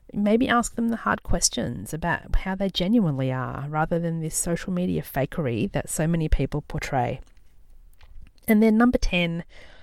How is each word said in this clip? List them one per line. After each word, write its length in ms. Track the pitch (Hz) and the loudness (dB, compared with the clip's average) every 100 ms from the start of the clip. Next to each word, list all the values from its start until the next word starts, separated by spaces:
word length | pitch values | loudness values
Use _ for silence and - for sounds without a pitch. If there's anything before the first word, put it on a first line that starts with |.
| - | -10
maybe 360 | - 208 226 262 | -2 2 4 4
ask 280 | 240 233 - | 2 0 -2
them 140 | 233 | -2
the 80 | 226 | -2
hard 260 | 208 214 | -2 -2
questions 680 | - 175 - - 180 120 95 | 0 2 2 0 -4 -6 -8
about 440 | 156 170 - - - | -6 -2 -4 0 0
how 180 | 190 | 0
they 160 | 190 196 | -2 -2
genuinely 640 | - 180 240 170 135 131 | 0 2 4 2 0 -2
are 340 | 131 123 127 143 | -2 -4 -8 -4
rather 300 | 151 156 170 | -2 0 0
than 220 | 170 165 | 0 -2
this 160 | 160 - | -4 -4
social 360 | 170 170 - | -2 -2 -2
media 300 | 180 180 156 | -2 -2 -2
fakery 720 | - 135 139 - 135 113 202 | -4 -2 -2 -2 -2 -2 -2
that 180 | 139 - | -4 -4
so 160 | - 160 | -2 0
many 220 | 170 156 | 0 2
people 340 | - 135 147 | 2 2 -4
portray. 580 | - 147 - 139 120 131 - - - - - - - - - - - - - | -6 -8 -4 -2 -2 -4 -12 -20 -20 -20 -20 -20 -20 -20 -20 -18 -18 -6 2
And 160 | 214 | 4
then 160 | 220 214 | 6 6
number 200 | 247 - | 4 4
ten, 440 | - 175 170 170 - - - - | 2 2 0 -4 -10 -16 -20 -20